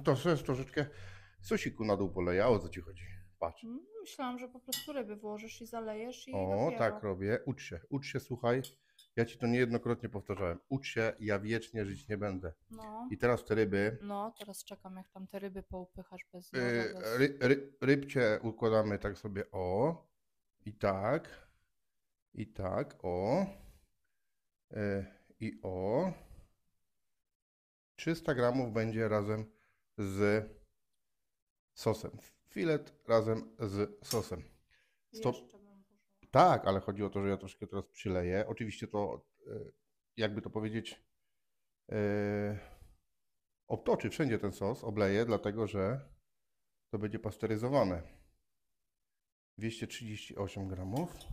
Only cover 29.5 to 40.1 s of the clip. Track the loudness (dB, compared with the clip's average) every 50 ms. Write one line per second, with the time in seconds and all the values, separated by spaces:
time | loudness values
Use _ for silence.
29.5 | -12 _ _ _ _ _ _ _ _ -4 -4 -2 0 4 4 4 4 4 2 -2
30.5 | -8 -18 -20 _ _ _ _ _ _ _ _ _ _ _ _ _ _ _ _ _
31.5 | _ _ _ _ _ -4 0 0 0 0 -2 -10 -12 -14 -18 -20 _ _ _ _
32.5 | -4 -2 0 2 2 0 -2 -6 -20 _ _ 4 4 6 6 4 0 0 -2 -8
33.5 | -10 -6 -6 -2 0 0 -2 -2 -4 -8 -8 -4 -2 -2 -2 -2 -6 -10 -10 -12
34.5 | -20 _ _ _ _ _ _ _ _ _ _ _ -10 -4 -2 -2 -2 -2 -6 -18
35.5 | -20 -20 -20 -20 -20 -20 -20 _ _ _ _ _ _ _ -6 2 6 8 8 8
36.5 | 8 6 4 4 2 2 2 -2 -4 -2 -2 -2 -2 0 0 0 0 -2 -4 -8
37.5 | -14 -12 -12 -6 -6 -6 -6 -6 _ -8 -4 0 0 2 2 2 2 0 0 0
38.5 | -2 -4 -6 -6 -6 -8 -8 -4 -2 -2 -2 -2 -2 -6 -10 _ _ _ -14 -12
39.5 | -10 -10 -10 -12 -16 _ _ _ _ _ _ _